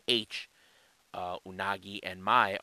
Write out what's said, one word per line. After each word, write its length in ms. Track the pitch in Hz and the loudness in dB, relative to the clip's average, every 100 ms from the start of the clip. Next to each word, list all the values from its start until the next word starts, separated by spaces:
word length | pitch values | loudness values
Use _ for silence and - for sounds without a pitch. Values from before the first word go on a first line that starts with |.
| - | 2
H. 420 | 120 107 - - _ _ _ _ _ _ | 2 2 -10 -12 _ _ _ _ _ _
Uh, 240 | 98 90 90 95 | -8 -6 -8 -10
Unagi 520 | 92 98 98 98 101 | -6 -2 -2 -6 -10
and 180 | - 92 | -8 -6
Mai 360 | 98 120 104 98 | 4 4 4 2